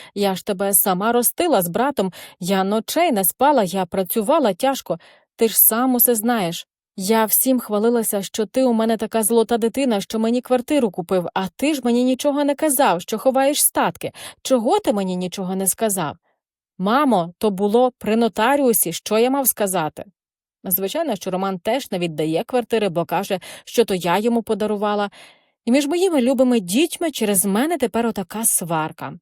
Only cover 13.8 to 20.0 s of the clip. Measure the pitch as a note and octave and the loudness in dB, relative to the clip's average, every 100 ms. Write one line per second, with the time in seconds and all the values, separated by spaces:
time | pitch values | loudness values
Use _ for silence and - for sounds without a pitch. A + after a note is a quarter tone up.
13.8 | G#3+ - D3 - - - - C4 A3+ G#4 | -2 -4 -12 -12 -20 -14 -2 0 2 0
14.8 | F#4 G#3 F#3+ F3+ F3+ - F3+ F#3+ F#3+ - | 0 0 -2 -4 -6 -6 -6 -2 -2 -2
15.8 | A3 F#3+ D3+ - _ _ _ _ _ - | -2 -2 -4 -8 _ _ _ _ _ -6
16.8 | F#3 B3+ D4 G#3 E3+ - G#3+ F#3+ G#3 A3+ | 0 2 4 2 0 -2 -2 0 2 2
17.8 | B3+ - - A3+ A#3 - D4 C#4+ C4 A3 | 2 0 -2 2 0 2 2 4 4 2
18.8 | - E3+ - G#3+ A#3+ C#4 C4 - G3+ F#3 | 0 -4 -2 2 2 2 0 -2 -2 0
19.8 | D3+ - | -4 -6